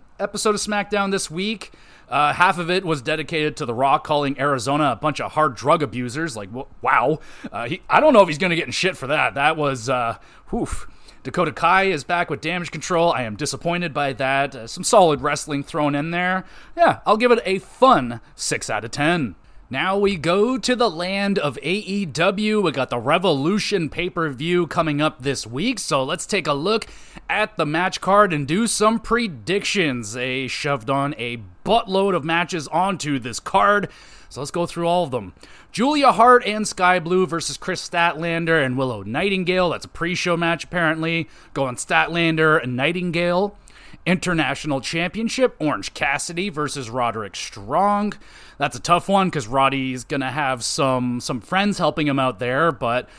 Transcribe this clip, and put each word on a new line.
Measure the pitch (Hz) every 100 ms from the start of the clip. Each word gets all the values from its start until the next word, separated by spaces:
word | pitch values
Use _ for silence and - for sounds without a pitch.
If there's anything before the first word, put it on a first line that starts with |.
| - -
episode | 202 208 214
of | 208
SmackDown | 214 208 202 202 196
this | 190 -
week. | 156 202 220 - - - - -
Uh, | 135 147
half | 139 185 180
of | 165
it | 180
was | 190 151
dedicated | 120 156 143 165 151 147
to |
The | 127
Rock | 117 135 147
calling | - 147 139 139
Arizona | 143 131 110 143 147
a | 110
bunch | 151 -
of | 104
hard | 156 151
drug | 117 123 170
abusers. | 131 120 123 131 165 113
Like, | 98
w-, | 120 135 -
wow. | 120 135 127 156 - - -
Uh, | 107 120
he, | 175 -
I | 160
don't | 311
know | 233
if | 180
he's | 143
gonna | 185 165
get | 143
in |
shit | - 180 156
for | 131
that. | 151 127
That | 104 147 160
was, | 143 131 113
uh, | 127 117 110 - - -
whew. | - 156 - - - - -
Dakota | 135 180 160
Kai | 113 165 190
is | 196 160
back | - 175 170
with | 143
Damage | 156 175 165
Control. | 160 - 175 170
I | 123
am | 113 104
disappointed | 147 - 170 175 175
by | 147 139
that. | 127 135 139 139 127
Uh, | 117
some | -
solid | 185 214 170 143
wrestling | 143 147 - 143
thrown | 139 160 147
in | 143 160
there. | 175 180 185 - - - -
Yeah, | 339 - -
I'll | 214
give | 240
it | 226
a | 180 190
fun | - - 254 175 123 117 -
six | - - 120 -
out | 110
of | 110
ten. | - 151 175 120 87 - - -
Now | 131 175 196
we | 202 185
go | 151 190 226 262
to | -
the | 240 233
land | 160 180 196 202 196
of | 147 110
A | 151
E | 202 180 202 185
W. | 135 180 202 214 214
We | 180
got | 139 -
the | 120
Revolution | 117 170 185 143 151 208 - 202 156
pay-per-view | - 175 175 160 123 165 175 165
coming | 175 160 143
up | 151 -
this | 131 131 113
week, | 123 220 240
so | - 143
let's | 131 175 -
take | 202 151
a |
look | 143 175 220 - - - - -
at | 190 214 -
the | 147
match | 160 180 -
card | 185 202 208
and | 151 135
do | 180 226
some | - 214 226
predictions. | - 233 226 131 104 196 - 208 160 123 104
They | 123 127 131 127
shoved | - 147 139 135
on | 139 139 151
a | 120 120 98 -
buttload | - 226 190 190 196 175
of |
matches | 151 165 175 180 127
onto | 156 190 180 147 135
this | 120 113
card, | - 196 202 208 - - - - -
so | 123
let's | 147
go | 131 131
through | 170 170
all | 175
of | 160
them. | 120 95 - - - -
Julia | - 262 302 269
Hart | 185 240 247
and | 202 214 208
Skye | - 180 180
Blue | 165 185 180
versus | 165 - -
Chris | - 175 -
Statlander | 175 170 147 170 165 165 160
and | 131 127
Willow | 131 110
Nightingale. | 98 135 202 190 175 185 180
That's | 107
a | -
pre-show | - 165 180 180 170
match, | 170 170
apparently. | - 175 165 160 160 165 156 - -
Going | 143 135 120
Statlander | - 170 156 170 165 160 160 147
and | 123
Nightingale. | 123 143 180 180 170 175 175 202 - - - - - -
International | 185 180 165 131 139 160 135
Championship, | - 165 175 202 226 - 254 -
Orange | 151 104 -
Cassidy | - 147 139 - 170 202
versus | 143 147 143 113
Roderick | 127 120 110 101 -
Strong. | - - 101 156 202 202 208 - - - - -
That's | 139
a | 117
tough | - 170 -
one | 196 185
'cause | 156 107
Roddy's | 135 135 135 131 127
gonna | - 143 131
have | 135 139 127
some, | - - 139 127 123 120
some | - 131
friends | - 185 202 185
helping | 156 156 147
him | 139
out | 131 -
there, | 123 131 165
but | 143 120 123 -